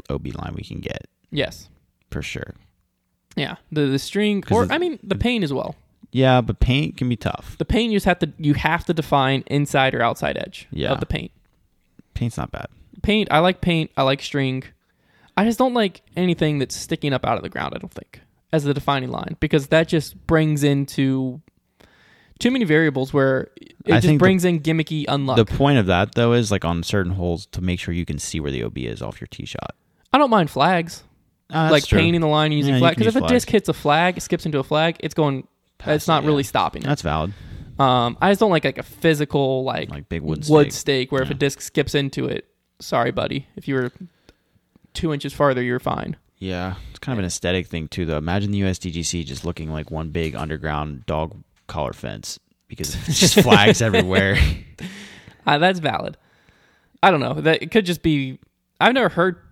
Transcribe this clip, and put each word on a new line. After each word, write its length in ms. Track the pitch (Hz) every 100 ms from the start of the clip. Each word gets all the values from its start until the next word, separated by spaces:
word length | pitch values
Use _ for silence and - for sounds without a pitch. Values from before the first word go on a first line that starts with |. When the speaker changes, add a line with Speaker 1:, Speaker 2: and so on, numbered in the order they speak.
| -
Speaker 1:
O 80 | 69
B 140 | -
line 220 | - - -
we 80 |
can 160 | - -
get. 260 | - - - _ _
Speaker 2:
Yes. 380 | - 113 - - _ _ _ _
Speaker 1:
For 100 | -
sure. 340 | - - - - _ _ _ _ _ _ _ -
Speaker 2:
Yeah, 180 | 139 - _
the, 100 | 151 143
the 140 | 135
string, 420 | - 202 208 202
Speaker 1:
'Cause 160 | - 214
Speaker 2:
or, 60 |
Speaker 1:
it's 80 | 180
Speaker 2:
I 40 | 311
mean, 200 | 359 269
the 120 | 196 196
paint 280 | 233 240
as 100 | 156
well. 220 | 131 - - _ _ -
Speaker 1:
Yeah, 300 | 123 131 127
but 180 | 113 98
paint 380 | - 131 156 -
can 100 | 127
be 80 | 120
tough. 400 | - - - -
Speaker 2:
The 60 | 160
paint 260 | - 233
you 40 | 208
just 80 | 190
have 120 | 180
to, 140 | 160 -
you 160 | 151 147
have 280 | 156 165 -
to 80 |
define 500 | 160 147 143 131 135 -
inside 460 | 143 143 143 135
or 80 | 123
outside 360 | 117 - 73 -
edge 300 | - - -
Speaker 1:
Yeah. 200 | 76 62
Speaker 2:
of 80 | 139
the 60 | -
paint. 260 | 156 - _ _ _ _ _ _ _ _ -
Speaker 1:
Paint's 200 | 117 -
not 160 | -
bad. 160 | - - _ _ -
Speaker 2:
Paint, 240 | - 214 202
I 80 | 151
like 220 | 180 185
paint, 300 | 180 165 156 -
I 80 |
like 180 | 135 143
string. 400 | - 143 131 131 - _ _ _ _ _ _ -
I 80 | 220
just 140 | 226
don't 160 | 254 240
like 260 | 202 - _ -
anything 420 | 180 165 151 147
that's 180 | 127 -
sticking 380 | - 165 147
up 100 | 131 123
out 120 | 107
of 60 |
the 60 | 90
ground, 240 | - 73 -
I 20 |
don't 160 | -
think, 280 | - - - _ _ _
as 120 | 160
the 100 | 143
defining 380 | 139 - 139 127
line, 240 | - - 160
because 280 | 156 156 139
that 200 | 160 165
just 380 | 165 - - -
brings 380 | 160 156 147
into 760 | 143 139 139 - 135 131 131 131 - _ _ _ _ _ _ _ _ -
too 100 | 240
many 140 | 262 196
variables 480 | 151 160 131 131
where 360 | 147 135 131 - -
it 140 | - - -
Speaker 1:
I 60 | 113
Speaker 2:
just 100 | 180
Speaker 1:
think 120 | 147
the 40 |
Speaker 2:
brings 220 | 185 190 180
in 160 | 170
gimmicky 440 | 147 160 151 156 143
unluck. 300 | 143 135 117
Speaker 1:
The 100 | 107
point 320 | - 139 135
of 80 | 92
that, 280 | 90 104 -
though, 180 | 117
is, 160 | 120 107
like, 140 | 98 82
on 160 | 85
certain 280 | 85 104 90
holes 320 | 95 87 82 -
to 140 | -
make 180 | 90 87
sure 140 | -
you 120 | 85 82
can 120 | 73
see 220 | - 80
where 120 | 71
the 120 | 65
O 60 | 55
B 140 | 64 60
is 140 | 55
off 180 | 55 -
your 60 | -
tee 180 | - -
shot. 300 | - 50 - _ _ _
Speaker 2:
I 60 | 269
don't 120 | 277
mind 180 | 220 160
flags. 540 | - 160 180 165 - - _ _ _ -
Speaker 1:
Ah, 120 | 156
that's 80 | 160
Speaker 2:
Like 140 | 151 -
Speaker 1:
true. 140 | 202
Speaker 2:
painting 220 | 165 170
the 60 | 156
line 240 | 151 151
using 200 | 151 139
Speaker 1:
Yeah, 60 | 127
you 40 |
Speaker 2:
flag. 140 | 170 165
Speaker 1:
can 80 |
Speaker 2:
'Cause 40 | 226
if 60 |
Speaker 1:
use 20 | 240
Speaker 2:
a 100 | -
Speaker 1:
flags. 60 |
Speaker 2:
disc 160 | 247 -
hits 200 | 214 -
a 40 |
flag, 440 | - 147 151 180 170
it 40 |
skips 240 | - 175 165
into 120 | 147
a 40 |
flag, 340 | 127 151 165 160
it's 120 | 151
going, 340 | - 147 135 - _ _ -
Speaker 1:
Past 180 | - 151
Speaker 2:
it's 120 | 170
not 160 | 156
Speaker 1:
it, 40 | 147
Speaker 2:
really 140 | 147
Speaker 1:
yeah. 40 | -
Speaker 2:
stopping 320 | 110 85 -
it. 40 | 135
Speaker 1:
That's 160 | 147
valid. 280 | 80 78 87 104 - - - -
Speaker 2:
Um, 380 | 135 127 120 117
I 100 | 185
just 80 | 196
don't 100 | 214
like, 160 | 165 139
like, 140 | 127
a 40 |
physical, 800 | - - 165 147 147 151 135 131
like, 260 | 131 80 -
Speaker 1:
Like 180 | 73 -
big 140 | 85
wood 160 | - 78 151
Speaker 2:
wood 220 | 151 147
Speaker 1:
stake. 20 |
Speaker 2:
stake 380 | - - 135 127
where 100 | 135
if 80 | 135
a 40 |
Speaker 1:
Yeah. 40 | 135
Speaker 2:
disc 240 | 143 -
skips 320 | - - 139 147
into 300 | 139 - 127
it, 220 | - - _ _ -
sorry, 320 | - 131 123
buddy. 360 | - - 135 - -
If 120 | -
you 80 | 131
were 160 | 123 - 180 _ _ _ _ _ _ _ _
two 200 | - 165
inches 200 | 143 143
farther, 280 | - 143 123
you're 160 | 123 123
fine. 380 | - - - - _ -
Speaker 1:
Yeah, 360 | 95 90 92 92 -
it's 100 | -
kind 140 | -
of 60 | 117
an 60 | 90
aesthetic 420 | - 90 92 85
thing, 200 | 82 78
too, 180 | - 80
though. 120 | 76
Imagine 340 | 80 98 101
the 60 | 101
U 60 | 95
S 100 | 90
D 120 | 92
G 100 | 82
C 200 | 80 87
just 220 | 71 67 82
looking 260 | 85 78
like 180 | 78 73
one 200 | 78 80
big 260 | 82 80 57
underground 720 | 73 78 76 76 76 69 -
dog 300 | 78 80 - - _ -
collar 260 | 80 65
fence 460 | - 57 52 - - _ _ _
because 280 | - 73 - -
it's 120 | 147
just 200 | 185 214
Speaker 2:
<laughs> 20 |
Speaker 1:
flags 400 | 127 104 107 127
everywhere. 560 | 113 110 92 95 98 101 - - - - 185 - - - - - -
Speaker 2:
Uh, 120 | 147
that's 200 | 180 185
valid. 380 | 147 107 - - _ _ _ _ _ _ _ _
I 80 | 190
don't 80 | 160
know. 140 | 120 151
That, 260 | 151 160
it 80 | 165
could 140 | 220 180
just 160 | 160
be, 380 | 165 147 131 131 _ _ _ -
I've 120 | 208
never 160 | 254 196
heard 280 | - 185 175 -